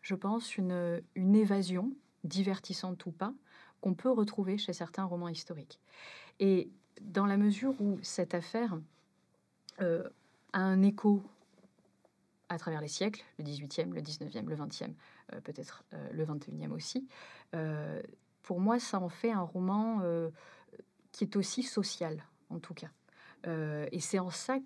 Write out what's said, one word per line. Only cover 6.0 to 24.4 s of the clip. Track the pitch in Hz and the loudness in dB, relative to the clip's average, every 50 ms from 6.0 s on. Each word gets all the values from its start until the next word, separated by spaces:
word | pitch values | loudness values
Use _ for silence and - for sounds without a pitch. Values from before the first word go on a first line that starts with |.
| - - - - - - - _ | -20 -18 -18 -20 -20 -20 -4 _
Et | 202 196 190 180 - - - - _ _ _ - | 6 6 6 6 4 0 -6 -20 _ _ _ -18
dans | - 208 175 202 196 | -16 -4 0 2 2
la | 202 196 | 4 6
mesure | 202 208 208 202 208 247 269 269 - | 6 6 6 4 4 2 0 0 2
où | 208 202 196 175 - | 2 0 0 0 -4
cette | - - - 180 170 - | -6 -2 -2 -2 0 -2
affaire, | 175 170 - - 220 240 233 185 160 156 - _ _ _ _ _ _ _ _ _ _ _ _ _ _ _ - - - 196 | -4 -4 -2 -2 -2 0 0 -2 -4 -6 -10 _ _ _ _ _ _ _ _ _ _ _ _ _ _ _ -20 -6 0 2
euh, | 175 165 165 185 - - _ _ _ _ _ _ _ - | 2 2 2 0 -4 -10 _ _ _ _ _ _ _ 0
a | 190 | 2
un | 185 190 190 190 190 | 4 6 8 8 8
écho | 202 202 208 - 214 208 202 196 - - _ _ _ _ _ - - _ _ _ _ _ _ _ _ _ _ _ _ _ _ _ _ | 8 6 6 6 6 6 6 4 -4 -16 _ _ _ _ _ -20 -20 _ _ _ _ _ _ _ _ _ _ _ _ _ _ _ _
à | 175 165 | -6 -4
travers | - - 160 151 | -2 -4 -4 -4
les | 151 147 | -4 -6
siècles, | - - 190 214 208 - - - _ - | -2 0 0 0 0 -4 -14 -20 _ -10
le | 160 | -8
dix-huitième, | 147 147 143 147 139 - - - 87 90 | -6 -6 -6 -8 -8 -2 -2 -2 -2 -2
le | 160 156 | -6 -6
dix-neuvième, | 147 - - 156 143 - 117 104 - | -6 -8 -10 -10 -8 -8 -6 -6 -4
le | 156 | -6
vingtième, | 147 147 151 - - - - 156 - - - - - - _ - | -6 -6 -8 -8 -8 -10 -10 -10 -14 -18 -20 -20 -20 -18 _ -14
euh, | - | -14
peut-être, | - - 156 - - - - - - _ - | -12 -12 -10 -10 -12 -12 -14 -20 -20 _ -14
euh, | 151 143 - - | -12 -10 -10 -4
le | 160 156 | -4 -4
vingt | 156 151 147 143 - | -2 -4 -6 -6 -8
et | |
unième | - 151 151 156 147 | -10 -8 -6 -6 -6
aussi, | 160 156 - - 254 269 262 - - - - - - - _ - | -6 -8 -6 -6 -6 -6 -6 -14 -20 -20 -20 -20 -20 -18 _ -6
euh, | 165 160 156 156 151 151 151 156 - - - - _ _ _ _ _ _ | -4 -4 -2 -2 -4 -4 -6 -6 -6 -8 -10 -14 _ _ _ _ _ _
pour | - 185 175 | -4 0 2
moi, | 190 214 233 247 | 4 4 4 4
ça | 240 - - 196 | 0 0 -2 -2
en | 180 175 | -2 -2
fait | 165 - - 226 | -6 -2 0 0
un | 226 202 180 | 2 2 -2
roman, | 165 156 185 180 185 196 208 220 226 226 208 185 | -2 -2 -2 0 2 2 2 2 2 2 0 2
euh, | 175 170 170 165 165 160 - - - - - - _ - - - _ _ _ _ _ _ | 2 2 2 0 -2 -4 -8 -20 -20 -20 -20 -20 _ -20 -20 -20 _ _ _ _ _ _
qui | - 214 | -4 -4
est | 202 - | 0 2
aussi | 202 190 - - - 247 | 0 0 0 -2 -4 -4
social, | 254 - - 190 - - - 175 160 156 151 147 - _ _ _ _ | -2 0 -2 -2 -2 -2 -4 -4 -4 -4 -8 -10 -16 _ _ _ _
en | - 170 | -10 -10
tout | - - 170 | -10 -10 -14
cas. | - - 160 - _ _ _ _ - - - - _ - | -14 -14 -16 -18 _ _ _ _ -20 -20 -20 -20 _ -8
Euh, | - 165 160 156 151 151 151 151 - - | -6 -4 -2 -2 -2 -4 -4 -4 -4 -4
et | 180 | -4
c'est | 151 - - 196 | -4 0 0 0
en | 180 180 | 0 0
ça | 160 - | -4 -6